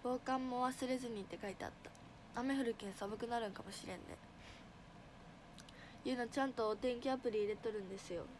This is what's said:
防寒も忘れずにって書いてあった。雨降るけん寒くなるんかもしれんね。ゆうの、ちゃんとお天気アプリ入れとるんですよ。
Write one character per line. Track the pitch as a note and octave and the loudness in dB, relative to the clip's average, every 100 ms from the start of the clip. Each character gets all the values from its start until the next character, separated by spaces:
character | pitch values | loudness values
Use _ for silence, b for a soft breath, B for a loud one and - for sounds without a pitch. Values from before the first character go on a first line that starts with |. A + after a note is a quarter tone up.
防 | B3 B3+ | 2 2
寒 | C4 C4 B3+ | 4 2 4
も | B3 | 4
忘 | B3+ B3+ B3+ | 2 2 2
れ | B3+ | 2
ず | B3 | 2
に | G#3+ | -4
っ | |
て | F#3+ - | -4 -4
書 | G3+ | -4
い | |
て | F#3 | -2
あ | - | -6
っ | - | -6
た。 | - - - - - - | -14 -14 -14 -14 -6 0
雨 | C4 C#4 | 4 4
降 | |
る | A#3 A3 | 4 2
け | G3+ | -4
ん | |
寒 | F#3+ G3+ G#3+ | -2 -2 0
く | A#3+ | 2
な | A#3+ | 2
る | G#3+ | 2
ん | |
か | F#3 | -2
も | F#3 | -8
し | G3+ - | -6 -6
れ | |
ん | F#3 | -8
ね。 | - - - - B B B - - - - - - - - - - B B B | -8 -10 -12 -14 B B B -16 -16 -16 -16 -16 -16 -16 -16 -14 -14 B B B
ゆ | - | 0
う | B3 | 2
の、 | A#3 | 4
ち | C#4 | 4
ゃ | C4+ | 4
ん | |
と | B3 G#3+ | 6 4
お | G#3+ | 6
天 | B3+ A#3+ | 4 4
気 | C4+ | 2
ア | C4 | 4
プ | B3 | 4
リ | G#3+ | 4
入 | G#3 | 4
れ | G#3 | 2
と | A3+ | 0
る | G#3 | 0
ん | F#3 | -2
で | G3 | -6
す | - | -4
よ。 | E3+ - | -4 -4